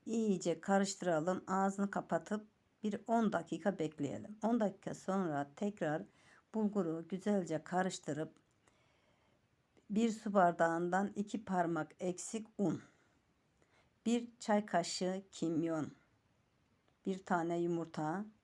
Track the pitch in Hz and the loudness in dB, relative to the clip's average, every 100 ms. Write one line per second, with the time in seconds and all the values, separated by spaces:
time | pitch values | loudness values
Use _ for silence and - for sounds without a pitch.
0 | - 226 220 185 175 160 - 196 196 - | -2 0 2 2 2 -2 4 4 4 -2
1 | 180 160 165 175 - 190 196 196 202 190 | 0 2 2 -2 0 2 2 0 -2 -2
2 | - 165 165 214 - _ _ _ 214 - | 0 -2 -2 -8 -8 _ _ _ -4 -4
3 | - 226 214 170 165 165 208 196 156 - | 0 2 4 0 -2 -2 -2 0 -4 -2
4 | 139 - - 208 220 233 208 196 - 156 | -4 -4 -10 -4 0 2 0 -2 -8 -8
5 | - 196 180 143 143 - 208 202 160 156 | -2 -2 0 -2 -4 -4 -6 -2 -2 -2
6 | 196 _ - - _ 214 214 208 170 160 | -6 _ -20 -20 _ -2 0 0 -2 -2
7 | 170 185 208 202 165 156 - 175 190 - | -6 -4 0 0 0 -4 -2 0 0 -2
8 | - 147 - - _ _ _ _ _ _ | -6 -4 -4 -10 _ _ _ _ _ _
9 | _ _ _ _ _ _ _ _ _ 208 | _ _ _ _ _ _ _ _ _ 2
10 | 233 220 226 202 175 170 165 165 175 180 | 2 0 2 6 6 6 2 4 2 2
11 | 202 - 202 - - 185 170 165 151 - | 0 -2 -4 -6 -2 0 2 0 -4 -4
12 | 185 180 - 220 220 - 196 - - _ | -4 -4 -6 -8 -10 -2 0 0 -6 _
13 | _ _ _ _ _ _ _ _ _ _ | _ _ _ _ _ _ _ _ _ _
14 | - 240 233 - - 208 208 180 170 - | 0 0 -2 -10 2 2 4 0 0 -2
15 | 185 190 196 - 165 165 165 160 135 - | -2 -2 -8 -4 -2 0 0 -2 -4 -8
16 | _ _ _ _ _ _ _ _ _ _ | _ _ _ _ _ _ _ _ _ _
17 | - 190 - 180 165 170 175 170 165 - | -8 -8 0 0 2 0 0 0 -2 -4
18 | 151 175 214 - | -2 -2 -6 -14